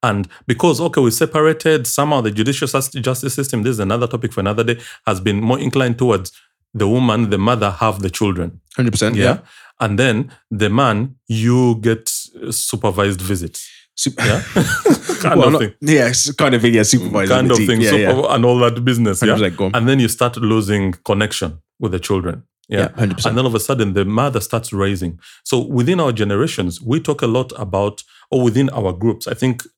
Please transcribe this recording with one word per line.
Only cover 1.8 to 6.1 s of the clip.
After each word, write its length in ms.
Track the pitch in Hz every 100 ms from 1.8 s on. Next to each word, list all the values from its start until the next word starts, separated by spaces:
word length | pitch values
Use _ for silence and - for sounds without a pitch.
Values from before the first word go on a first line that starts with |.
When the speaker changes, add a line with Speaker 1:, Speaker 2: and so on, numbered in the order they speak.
| 123
Speaker 1:
somehow 340 | - 143 147
the 100 | 110
judicial 380 | 104 113 139 139
sus-, 220 | 135 135
justice 440 | 139 123 127 143
system, 280 | 131 135 120
this 80 | 110
is 60 | 113
another 260 | 98 113 120
topic 260 | 120 -
for 60 | -
another 220 | 104 104
day, 160 | 117 117 - - -
has 120 | 95
been 200 | 101 101
more 180 | 110 131
inclined 400 | 143 139 127 117
towards 320 | 127